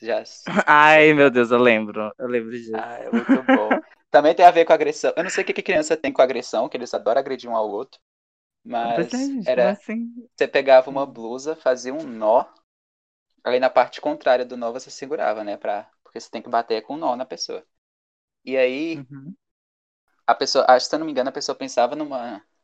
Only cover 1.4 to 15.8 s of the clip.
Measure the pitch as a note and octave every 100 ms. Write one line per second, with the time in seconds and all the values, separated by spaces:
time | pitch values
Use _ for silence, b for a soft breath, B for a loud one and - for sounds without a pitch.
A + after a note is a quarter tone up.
1.4 | A#2 B2 B2 A2 G#2+ G#2 G#2+ - B2+ B2
2.4 | A2+ A#2+ A2+ A2 A#2+ A#2+ A#2+ A2+ - C4+
3.4 | - C#3+ G#2+ - - _ _ D3 D3 -
4.4 | F3+ E3 E3 D#3+ D3 D3+ D3 - F#3 -
5.4 | F#3 G3 G3 F3 D3+ D#3+ C#3 C#3 C3 A#2+
6.4 | - A2 A#2+ C3+ A#2+ A2 G#2 B2+ C3+ B2+
7.4 | A#2+ A2+ A2 G2+ C3+ _ _ _ _ _
8.4 | _ _ - - A#2 A#2 E3+ B3 C#4 C4+
9.4 | F#3 - A#3+ G#3 - A3+ A#3 A#3 A#3 _
10.4 | C#3 C#3+ C3+ C3 C3+ C3+ C3 A2+ A2+ B2+
11.4 | C#3+ D#3+ - B2+ B2 D3 D3 A2+ G#2+ A#2+
12.4 | - _ _ _ _ _ _ _ _ _
13.4 | A#2 B2 B2+ - B2 - D3 D3+ C#3+ B2+
14.4 | B2 B2 A#2+ B2 - - C3+ D#3+ C#3+ A2
15.4 | G#2 G2+ A2 G#2